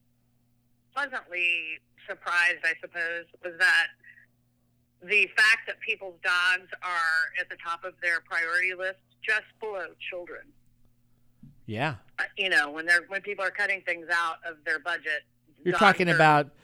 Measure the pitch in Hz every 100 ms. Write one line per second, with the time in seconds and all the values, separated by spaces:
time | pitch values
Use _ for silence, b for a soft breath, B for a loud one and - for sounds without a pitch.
0 | _ _ _ _ _ _ _ _ _ 269
1 | 277 247 170 175 175 170 160 160 _ _
2 | - 190 190 175 170 165 165 - 180 175
3 | 165 170 170 - 180 165 180 165 160 -
4 | b b b _ _ _ _ _ _ _
5 | 180 208 190 - 214 226 - - - 214
6 | 190 170 190 180 180 185 185 - 180 175
7 | 160 165 165 175 180 180 170 170 185 170
8 | 175 170 - 170 165 175 180 180 185 190
9 | _ _ - 214 - _ 220 190 170 -
10 | - 180 170 - - _ _ _ - _
11 | _ _ _ _ - - - 107 151 117
12 | - - - - 190 165 147 151 165 175
13 | 160 196 202 196 185 196 196 190 175 170
14 | 165 170 165 160 170 156 151 160 175 170
15 | 160 147 - _ _ _ 180 175 202 185
16 | 175 165 156 147 143 -